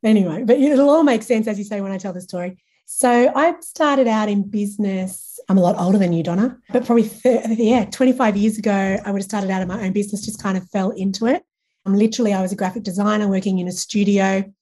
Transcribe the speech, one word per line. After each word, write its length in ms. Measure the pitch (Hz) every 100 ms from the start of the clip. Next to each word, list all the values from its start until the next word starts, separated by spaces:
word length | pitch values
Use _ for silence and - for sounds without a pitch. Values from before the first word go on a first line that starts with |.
Anyway, 400 | 226 214 180 160
but 140 | 240 262
it'll 320 | 277 269 285
all 140 | 302
make 200 | 294 226
sense, 240 | 220 226 220
as 100 | 208
you 60 |
say, 160 | 208 208
when 140 | 196
I 40 | 190
tell 140 | 190
the 80 | 180
story. 420 | 180 180 180 185 _ _ _
So 460 | - 247 240 254
I 220 | 262 320 339
started 440 | - - 302 277 240
out 220 | 220 214
in 160 | 202
business. 960 | 196 208 202 202 202 190 185 - - - -
I'm 100 | 190
a 40 |
lot 180 | 175 -
older 180 | 175 202
than 140 | 185
you, 120 | 165
Donna, 340 | 165 175 240 - _
but 120 | 247 240
probably, 220 | 233 220
th-, 500 | - 247 233 226 226
yeah, 280 | 220 247 202
twenty-five 500 | - 254 254 240 202
years 220 | 214 214
ago, 420 | 220 196 196 190
I 80 | 202
would 100 | 196
have 80 | 196
started 200 | 214 196
out 120 | 190
in 80 | 185
my 120 | 196
own 120 | 190
business, 320 | 196 202 202 220
just 180 | 214
kind 140 | 202 190
of 120 | 185
fell 200 | 202 190
into 340 | 196 190 190 226
it. 180 | 302 _ _ _ _ -
Um, 100 | 196
literally, 380 | 220 220 226
I 80 | 196
was 100 | 185
a 60 | 190
graphic 260 | 185 208
designer 460 | 208 185 202 214 208
working 300 | 190 190 190
in 100 | 180
a 20 |
studio. 720 | 180 - 208 202 196 190 190 196 _